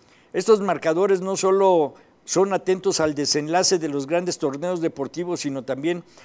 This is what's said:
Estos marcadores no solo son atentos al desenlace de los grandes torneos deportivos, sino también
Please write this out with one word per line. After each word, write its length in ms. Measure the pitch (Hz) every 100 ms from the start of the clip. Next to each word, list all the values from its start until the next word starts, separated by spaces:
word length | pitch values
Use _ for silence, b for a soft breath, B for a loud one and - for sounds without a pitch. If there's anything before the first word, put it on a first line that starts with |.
| b b b
Estos 280 | - 185 214
marcadores 600 | 196 151 165 160 196 190
no 160 | 190 196
solo 580 | 190 196 190 175 139 B B B -
son 280 | 170 196
atentos 460 | 185 180 185 190 170
al 140 | 156
desenlace 640 | 147 139 151 151 170 180 185
de 120 | 156
los 160 | 139 139
grandes 320 | 175 180 -
torneos 420 | 147 139 175 175
deportivos, 600 | 160 - 131 160 175 165
sino 220 | 147 135
también 420 | 117 131 160 175 - B